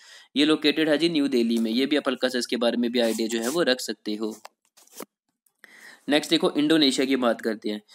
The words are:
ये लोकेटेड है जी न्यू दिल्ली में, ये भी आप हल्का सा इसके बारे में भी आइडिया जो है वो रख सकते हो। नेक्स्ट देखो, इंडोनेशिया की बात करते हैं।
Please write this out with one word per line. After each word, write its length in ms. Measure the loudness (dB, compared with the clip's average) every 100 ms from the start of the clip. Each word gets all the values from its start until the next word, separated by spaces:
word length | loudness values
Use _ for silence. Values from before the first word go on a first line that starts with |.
| -20 -20 -8 0
ये 80 |
लोकेटेड 440 | 2 2 0 0 2
है 100 | 2
जी 100 | 2
न्यू 200 | 0 0
दिल्ली 300 | 2 2 0
में, 120 | 0
ये 160 | 0 0
भी 100 | 0
आप 120 | -2
हल्का 200 | -2 -2
सा 100 | -2
इसके 180 | -4 -2
बारे 200 | 0 0
में 160 | 0
भी 80 | 0
आइडिया 280 | 0 0 -2
जो 120 | -2
है 80 | -2
वो 140 | -2
रख 180 | 0 -2
सकते 340 | -4 -10 -8
हो। 220 | -6 -6 -8 -16 _ _ _ -20 -18 -18 _ _ _ _ _ -20 -20 -20 -12 0
नेक्स्ट 220 | 0 2
देखो, 220 | 0 0 0
इंडोनेशिया 500 | 2 4 4 2 0
की 100 | 2
बात 240 | 2 0
करते 300 | -2 -4 -6
हैं। 120 | -8 -10